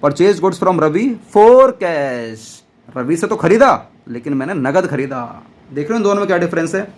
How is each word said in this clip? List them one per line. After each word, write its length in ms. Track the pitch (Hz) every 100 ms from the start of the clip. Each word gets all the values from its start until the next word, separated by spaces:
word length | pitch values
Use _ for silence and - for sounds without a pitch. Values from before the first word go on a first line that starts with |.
Purchase 360 | 147 143 185 202
goods 200 | 185 180
from 220 | 185 175
रवि 240 | 156 160 254 226 -
for 380 | 208 214 254 262 254
cash, 640 | 185 156 139 123 117 110 110 - _ _ - 127
रवि 200 | 123 165
से 100 | 190
तो 100 | 208
खरीदा 340 | 165 220 269 156 - _ -
लेकिन 260 | 120 147
मैंने 200 | 139 135
नगद 320 | 185 131 156 180
खरीदा। 360 | 139 135 131 117 - - _ _
देख 140 | 139 147
रहे 40 |
हो 40 | 226
इन 60 |
दोनों 180 | 202 202
में 60 | 196
क्या 100 | 175
डिफरेंस 360 | 175 170 165
है? 80 | 190 208